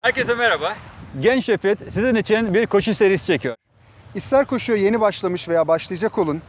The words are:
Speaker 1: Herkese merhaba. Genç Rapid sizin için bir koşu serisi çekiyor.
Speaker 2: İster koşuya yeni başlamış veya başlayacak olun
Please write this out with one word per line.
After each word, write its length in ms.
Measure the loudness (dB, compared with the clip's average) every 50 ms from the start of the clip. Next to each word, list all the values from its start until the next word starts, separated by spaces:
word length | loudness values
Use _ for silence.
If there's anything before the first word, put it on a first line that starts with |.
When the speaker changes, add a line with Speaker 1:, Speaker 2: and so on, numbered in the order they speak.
| 0 -2
Speaker 1:
Herkese 240 | -2 -2 -2 -2 -2
merhaba. 380 | 0 2 0 0 0 -2 -4 -6 -6 -12 -20 -20 -20 -20 -14 -10 -2
Genç 280 | 0 2 2 2 2 0
Rapid 280 | -2 0 2 0 -2 -2 -4 -8 -6
sizin 220 | -2 0 0 0
için 380 | 0 2 2 0 0 0 0 2
bir 140 | 0 0 2
koşu 260 | 2 0 2 2 0
serisi 320 | 2 4 2 2 0 0
çekiyor. 300 | 0 -2 0 0 -6 -8 -8 _ _ _ _ _ _ -20 -20 -20 -14 -12
Speaker 2:
İster 300 | -12 -6 2 2 2 2
koşuya 320 | 2 -2 -4 -2 0 0 2
yeni 240 | 2 2 2 2
başlamış 460 | 2 0 0 0 -4 -4 -4 -4 -4 0
veya 200 | 0 0 2 2
başlayacak 500 | 2 0 0 -6 -8 -4 -4 -4 0 0
olun 240 | 0 0 -2 -4 -6